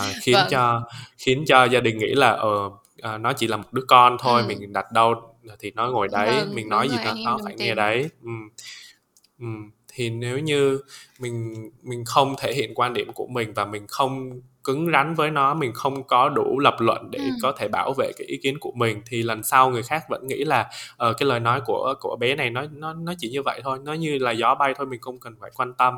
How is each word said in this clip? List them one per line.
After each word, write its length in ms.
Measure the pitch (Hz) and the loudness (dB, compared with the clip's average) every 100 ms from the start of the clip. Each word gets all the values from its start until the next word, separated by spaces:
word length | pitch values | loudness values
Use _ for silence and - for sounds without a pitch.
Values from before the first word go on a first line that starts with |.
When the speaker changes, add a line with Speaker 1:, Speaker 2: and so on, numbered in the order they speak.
| 101 101 | -4 -4
Speaker 1:
khiến 140 | - 196 | 2 4
Speaker 2:
Vâng. 120 | 185 | 4
Speaker 1:
cho, 320 | 135 120 117 120 - - - | 2 2 0 -4 -14 -18 -4
khiến 260 | - 131 156 | 0 2 6
cho 160 | 131 123 | 6 8
gia 140 | 123 | 6
đình 180 | 117 110 | 2 0
nghĩ 160 | 107 131 | 0 4
là, 140 | 127 | 4
ờ, 380 | - 110 104 98 98 _ _ | 4 2 0 -2 -8 _ _
à, 160 | 113 107 | -10 -4
nó 160 | 117 | -4
chỉ 140 | 135 113 | -2 -2
là 100 | 107 | -2
một 60 | 98 | -4
đứa 80 | 123 127 | -4 8
con 300 | 127 123 120 | 10 10 6
thôi, 220 | 131 120 | 4 4
Speaker 2:
Ừ. 60 | 110 | 2
Speaker 1:
mình 260 | 101 101 | -4 -6
đặt 180 | 101 - | -6 0
đâu 240 | 113 113 113 - _ 113 104 | 4 4 2 -6 _ -20 -14
thì 120 | 104 110 | -10 -4
nó 120 | 120 | -2
ngồi 160 | 120 98 | 0 0
đấy, 240 | 101 107 127 | 0 0 0
Speaker 2:
Vâng, 160 | - - | -2 -6
Speaker 1:
mình 80 | 107 | -2
Speaker 2:
đúng 40 | |
Speaker 1:
nói 200 | 107 127 | 0 0
gì 60 | 120 | -2
Speaker 2:
rồi, 100 | - | -4
Speaker 1:
nó, 60 | |
Speaker 2:
anh 60 | 113 | -4
em 80 | 120 | -4
Speaker 1:
nó 60 | |
Speaker 2:
đồng 100 | 120 104 | -4 -6
Speaker 1:
phải 100 | 101 | -6
nghe 80 | 117 | -4
Speaker 2:
tình. 60 | 110 | 0
Speaker 1:
đấy. 340 | 104 117 156 - | 0 0 -4 -8
Ừ. 80 | 117 113 107 - - - - _ _ _ _ - | -12 -12 -14 -20 -20 -20 -20 _ _ _ _ -14
Ừ. 60 | 117 110 107 _ _ | -10 -10 -12 _ _
Thì 160 | - 117 | -6 -6
nếu 300 | 117 120 135 | -4 -4 -4
như 400 | 156 143 139 135 - - - - | 0 2 2 2 -4 -20 -20 -12
mình, 500 | 123 117 113 110 110 - | -8 -6 -8 -10 -14 -14
mình 220 | 123 120 117 | -10 -8 -2
không 300 | 147 135 135 | 2 2 0
thể 140 | 107 | -4
hiện 200 | 120 113 113 | -2 -4 -2
quan 180 | 123 | -2
điểm 200 | 117 104 | -2 -6
của 140 | - 107 | -8 -6
mình 260 | 123 110 | -4 -4
và 120 | 104 101 | -4 -4
mình 220 | 104 104 | -6 -6
không 540 | - 135 135 131 123 - _ | -2 -2 -2 -10 -12 -18 _
cứng 280 | - 139 170 | -4 -2 2
rắn 240 | 147 147 160 | 2 2 0
với 160 | 151 | 0
nó, 220 | 151 135 | 2 2
mình 200 | 156 131 | 2 -2
không 300 | 110 139 135 127 | -2 -4 -4 0
có 220 | 123 143 | 2 4
đủ 300 | 131 - 127 | 2 0 2
lập 160 | 135 - | 4 4
luận 320 | 117 - 104 | 2 2 -2
để 80 | - | -6
Speaker 2:
Ừ. 120 | 285 247 | -4 -2
Speaker 1:
có 100 | 127 135 | -2 -2
thể 100 | 107 | -2
bảo 260 | 92 123 | -2 -2
vệ 180 | 131 110 - | -2 -4 -4
cái 100 | - | -10
ý 100 | 139 | -4
kiến 220 | 139 - | -4 -4
của 120 | - 120 | -6 -2
mình, 260 | 117 101 - | -2 -2 -6
thì 160 | 120 | -4
lần 200 | 117 107 | -4 -4
sau 260 | 110 135 131 | 2 6 6
người 140 | 120 | 2
khác 200 | - 156 160 | -2 -6 -4
vẫn 180 | 117 131 | -6 -6
nghĩ 160 | 120 | -4
là, 260 | 151 127 107 - - - | 0 0 0 -8 -16 -4
ờ, 160 | 120 | -2
cái 140 | 110 139 | 0 0
lời 100 | 120 | 0
nói 220 | 117 131 117 | 0 0 -2
của, 280 | 101 131 135 | -2 -2 -4
của 140 | - - | -6 -2
bé 160 | 120 147 | -2 0
này 140 | 123 | -2
nó, 140 | 123 151 | -4 -8
nó, 220 | 143 156 | -10 -12
nó 200 | 165 165 175 | -8 -8 -8
chỉ 100 | 160 | -6
như 120 | 135 | -4
vậy 200 | 131 117 | -4 -4
thôi, 160 | 131 131 | -6 -6
nó 100 | 139 | -6
như 240 | 160 160 139 | -4 -2 -2
là 140 | 127 | 0
gió 240 | 113 117 135 | 0 2 2
bay 180 | 139 131 | 0 -2
thôi, 100 | 135 | -6
mình 140 | 120 | -8
không 180 | 127 127 | -12 -14
cần 160 | 120 110 | -16 -18
phải 100 | 98 - | -12 -8
quan 180 | 123 | -6
tâm. 200 | 123 127 | 0 0